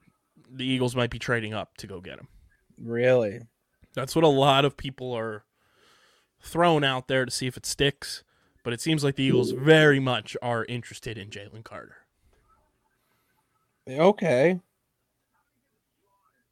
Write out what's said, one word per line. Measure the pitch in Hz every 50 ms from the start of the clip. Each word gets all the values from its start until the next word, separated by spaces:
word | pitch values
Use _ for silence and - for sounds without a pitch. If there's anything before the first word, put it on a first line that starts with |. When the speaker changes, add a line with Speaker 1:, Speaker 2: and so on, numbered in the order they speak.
| _ _ _ _ _ _ _ _ 147 117
Speaker 1:
the | 127 131 127
Eagles | 131 131 127 127 123 117
might | 127 120 117
be | - 117
trading | - - 123 117 110 107 110
up | 104 90 - _
to | - -
go | 98 95 90
get | 92 80 67 -
him. | - - _ - _ _ _ _ _ _ _ - 113
Speaker 2:
Really? | 113 117 117 123 127 127 123 113 104 98 92 117 - _ _ _ _ _ _ _ _ -
Speaker 1:
That's | 131 131 131 -
what | 165 165
a | 156
lot | 139 135 135 143 135 139 143
of | 139 - -
people | - 139 131 - 131 127 123
are | 113 113 113 107 104 - _ _ _ _ _ _ _ _ _ _ _ _ _ _ _ _ _ _ _
throwing | - - - 160 170 175 160 147 143
out | 135 131 127 127 -
there | 135 131 131
to | 123
see | - - 127
if | 127 - -
it | -
sticks. | - - - 139 143 - _ - - - - - _ _ _ _ _ _ _ -
But | 120 120
it | 117
seems | - 160 160 147 139
like | 139 139
the | - 135
Eagles | 135 127 123 120 117 -
very | 127 135 151 160 156 156 151 139 135
much | 135 131 123 110 104 - - - -
are | 123 120 113 110
interested | - 123 120 117 - - - - 123 110 107
in | 98 104
Jalen | 101 101 101 104 104 110 113
Carter. | - 107 92 57 - - - _ _ _ _ _ _ _ _ _ _ _ _ _ _ _ _ _ _ _ _ _ _ _ _ _ _ _ _ _ _ _ _ _ _ _ _ _
Speaker 2:
Okay. | - 131 143 165 190 208 - 208 165 127 123 143 170 185 180 - _ _ _ _ _ _ _ _ _ _ _ _ _ _ _ _ _ _ _ _ _ _ _ _ _ _ _ _ _ _ _ _ _ _ _ _ _